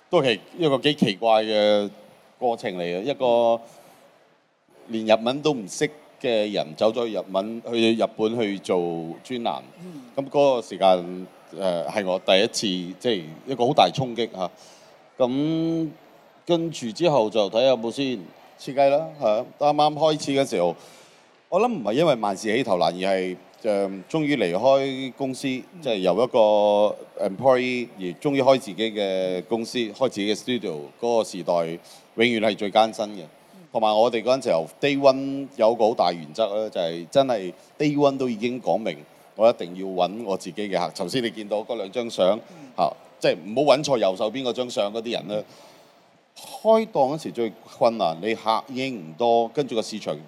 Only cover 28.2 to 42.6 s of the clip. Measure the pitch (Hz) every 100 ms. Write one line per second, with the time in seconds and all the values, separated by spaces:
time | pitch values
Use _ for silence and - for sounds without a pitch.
28.2 | 151 139 131 135 101 92 113 107 98 95
29.2 | 92 92 - 117 113 123 110 101 127 101
30.2 | 101 104 - 120 98 76 71 - 120 117
31.2 | 101 90 82 87 82 85 - - _ -
32.2 | 120 113 107 95 104 107 110 110 107 101
33.2 | 78 - _ - - 120 110 107 120 120
34.2 | 107 131 131 82 78 - 143 139 139 131
35.2 | 139 139 135 - 113 117 107 104 90 87
36.2 | 76 78 107 104 107 101 82 85 82 139
37.2 | 135 113 92 - - - 151 143 143 135
38.2 | 131 107 120 123 92 98 107 73 73 -
39.2 | - - 113 - 87 90 95 92 87 107
40.2 | 107 92 95 82 104 90 85 - 87 127
41.2 | 117 110 104 107 110 117 98 117 117 107
42.2 | 92 110 - 160